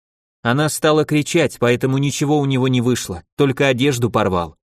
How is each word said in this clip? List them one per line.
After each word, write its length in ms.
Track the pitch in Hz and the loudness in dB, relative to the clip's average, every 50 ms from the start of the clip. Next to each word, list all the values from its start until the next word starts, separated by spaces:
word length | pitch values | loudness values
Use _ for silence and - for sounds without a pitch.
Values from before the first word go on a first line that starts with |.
| _ _ _ _ _ _ _ _ | _ _ _ _ _ _ _ _
Она 280 | - 117 123 143 156 147 | -4 -2 0 0 0 -2
стала 340 | - - - 156 151 156 147 | -2 0 0 2 2 2 2
кричать, 540 | - 151 151 143 - - 170 147 120 - - | 0 0 -2 -2 0 0 0 0 0 -2 -2
поэтому 400 | 127 120 123 117 - 131 131 135 | 0 0 0 0 0 -2 0 0
ничего 400 | 143 143 - - 151 143 151 151 | -2 -2 -2 -2 -2 0 0 0
у 80 | 139 | 0
него 200 | 139 135 127 127 131 | 0 0 0 0 0
не 120 | 127 127 | 0 0
вышло, 440 | 117 127 120 - - - 92 85 - _ _ | 2 0 0 -2 -4 -8 -12 -12 -14 _ _
только 300 | - 143 139 - - 143 | 0 0 0 2 0 2
одежду 440 | 139 127 113 135 147 131 120 120 104 | 0 2 2 2 0 0 0 -2 0
порвал. 460 | - 113 104 98 92 87 85 78 - _ _ _ | 0 0 0 0 0 -2 -4 -6 -10 _ _ _